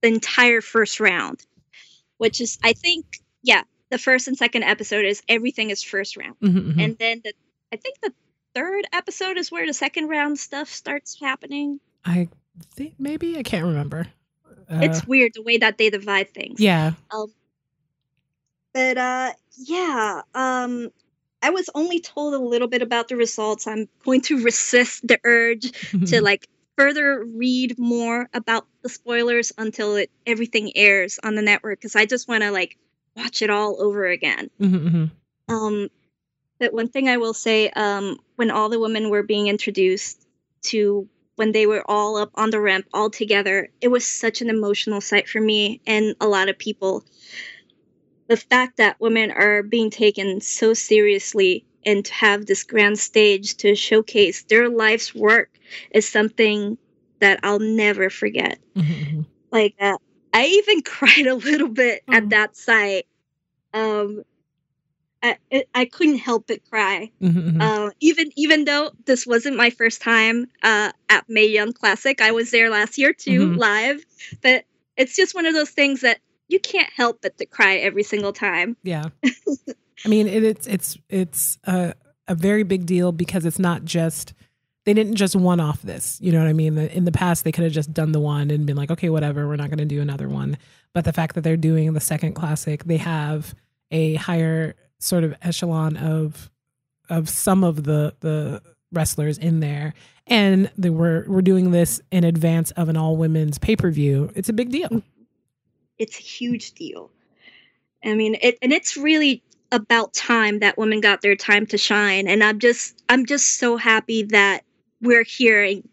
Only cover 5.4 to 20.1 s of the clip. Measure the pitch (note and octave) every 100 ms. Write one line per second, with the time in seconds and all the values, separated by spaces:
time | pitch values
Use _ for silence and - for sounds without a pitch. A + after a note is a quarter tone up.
5.4 | A#3+ C4+ A3 G3+ - G3 G3 - E2+ -
6.4 | G#3 F#3 - D#3 G#3+ A3+ A3+ A#3 A3 -
7.4 | _ _ _ - C5 C#5 G#4 - _ _
8.4 | _ - E4 G4 G4+ F4 F4+ - F#4+ F#4
9.4 | - E4+ D#4+ C#4+ C#4+ E4+ D#4 D#4 D4 D4
10.4 | - C#4 D4 - - C#4+ - - C#4+ C4
11.4 | - C#4+ C#4+ C#4+ _ _ - F3 E3+ _
12.4 | _ - - - D4 _ C#4 D#4 E4+ E4
13.4 | A#3+ F3+ E3+ D3+ D3 D3+ F3 _ _ _
14.4 | _ - _ D#3+ D4 D#3+ E3 C4 A#3+ A3+
15.4 | A3 A#3 A3 G#3+ A3 G3+ G3+ G3 G3 -
16.4 | - - G#3+ E3+ D#3 D#3+ _ G#3+ G#3+ _
17.4 | _ _ _ _ _ _ _ _ _ _
18.4 | _ _ _ C4 C4 B3+ B3+ B3+ B3+ -
19.4 | _ _ C4 E4+ F4+ C4 G#3+